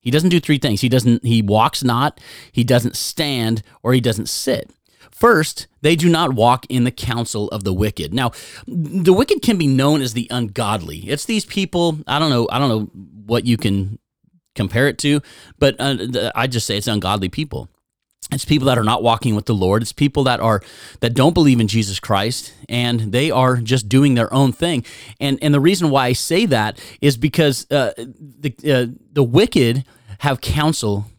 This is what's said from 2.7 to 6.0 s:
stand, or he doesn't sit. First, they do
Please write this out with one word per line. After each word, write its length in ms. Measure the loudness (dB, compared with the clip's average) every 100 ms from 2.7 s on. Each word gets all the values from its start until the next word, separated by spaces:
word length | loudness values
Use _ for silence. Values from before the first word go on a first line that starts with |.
| 2 0 -6
stand, 680 | -10 -6 -4 -2 -2 -2 -6 _
or 100 | 0
he 80 | 0
doesn't 280 | 2 -2 -6
sit. 420 | -6 -4 -4 -6 _ _ _ -20 2
First, 440 | 4 4 0 -6 -16 _
they 160 | 0
do 140 | 2